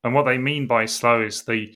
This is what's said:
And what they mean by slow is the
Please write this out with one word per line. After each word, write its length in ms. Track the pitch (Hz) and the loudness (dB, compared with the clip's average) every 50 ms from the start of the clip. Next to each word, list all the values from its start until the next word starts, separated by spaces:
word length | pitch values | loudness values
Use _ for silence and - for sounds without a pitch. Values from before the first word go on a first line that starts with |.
| - | -4
And 120 | 120 123 | 0 2
what 100 | 143 147 | 2 2
they 140 | 131 127 127 | 2 0 0
mean 260 | 127 139 147 147 139 | 0 -2 -2 -2 -2
by 200 | 120 120 113 113 | 0 2 0 2
slow 360 | 110 - - - 120 117 113 | 0 -2 0 2 2 2 2
is 220 | 110 107 104 - - | 0 -2 -6 -8 -6
the 320 | - 117 110 107 104 - | -4 -4 -4 -4 -8 -12